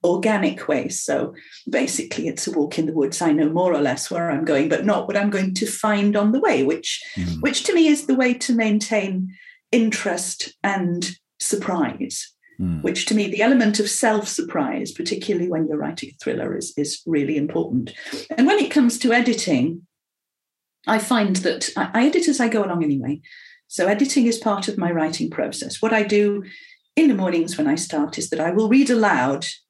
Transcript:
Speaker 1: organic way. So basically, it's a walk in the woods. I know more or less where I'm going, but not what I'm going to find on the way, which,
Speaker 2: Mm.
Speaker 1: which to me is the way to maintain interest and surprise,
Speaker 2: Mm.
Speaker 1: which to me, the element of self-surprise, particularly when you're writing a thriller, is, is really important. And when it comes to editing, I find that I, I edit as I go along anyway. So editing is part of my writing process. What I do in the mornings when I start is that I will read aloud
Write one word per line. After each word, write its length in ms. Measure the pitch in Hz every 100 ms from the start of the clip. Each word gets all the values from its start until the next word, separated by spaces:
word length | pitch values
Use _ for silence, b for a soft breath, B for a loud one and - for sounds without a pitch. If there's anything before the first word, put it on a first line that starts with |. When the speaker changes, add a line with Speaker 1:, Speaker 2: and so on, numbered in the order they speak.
Speaker 1:
organic 680 | 175 185 214 214 190 - -
way. 180 | 139 -
So 460 | - - 143 139 B B B -
basically, 600 | - 262 - - - -
it's 180 | - -
a 40 |
walk 280 | 165 143 -
in 60 | 160
the 80 |
woods. 280 | 160 139 -
I 120 | 170
know 160 | 151 151
more 240 | 165 180
or 80 | 156
less 280 | 143 127 -
where 220 | 170 170
I'm 140 | 143 160
going, 240 | 143 156
but 160 | 160 196
not 220 | 185 -
what 100 | 202
I'm 140 | 202
going 220 | 202 190 185
to 100 | 208
find 500 | - 214 208 202 208
on 160 | 208
the 80 | 254
way, 240 | 427 147
which, 400 | 135 165 - - B B
Speaker 2:
Mm. 240 | 90 80
Speaker 1:
which 220 | 285 285
to 100 | -
me 140 | 349 311
is 180 | 294 -
the 100 | 262
way 180 | 254 247
to 180 | -
maintain 800 | 233 220 208 - 214 196 190 185 B B B _
interest 840 | 240 226 214 202 175 - - - -
and 540 | 202 196 180 175 180 - _ _
surprise, 920 | - 202 - 180 131 101 90 - - _ b b
Speaker 2:
Mm. 220 | - 165
Speaker 1:
which 240 | 151 185 -
to 60 |
me, 140 | 214 190
the 140 | 170
element 380 | 226 262 214 208
of 100 | 208
self-surprise, 1040 | - 233 214 202 - - 175 135 - -
particularly 560 | - 165 - - 180 175
when 180 | 165 156
you're 100 | 151
writing 320 | 147 165 -
a 80 | -
thriller, 320 | - 127 - -
is, 180 | - -
is 240 | 143 - -
really 300 | 156 143 -
important. 560 | 151 170 - 127 - B B B B 226
And 100 | 269
when 100 | 415
it 140 | 285
comes 260 | 294 240 -
to 120 | 254
editing, 720 | 240 247 214 - 139 143 170 - _ _ _ _ _ _ _ _ _ -
I 100 | 214
find 380 | - 240 202 180
that 320 | 180 - - -
I, 140 | 190
I 120 | 220 269
edit 240 | 359 339
as 100 | 269
I 80 | 233
go 160 | 220
along 220 | 190 170 151
anyway. 340 | 139 135 151 B B B B _
So 200 | - 185
editing 400 | 208 269 - 240
is 100 | 226
part 320 | 220 196 190
of 80 | 202
my 140 | 175
writing 380 | 170 160 165 160
process. 520 | - - - - -
What 100 | 220
I 120 | 220
do 400 | 202 208 208 202 196 B B B _ -
in 140 | 311
the 60 | 202
mornings 420 | 185 170 165 -
when 100 | 151
I 80 | 160
start 420 | - 156 147 -
is 120 | -
that 100 | -
I 120 | 202
will 180 | 185 220
read 200 | 262 277
aloud 560 | 240 214 156 127 139 - -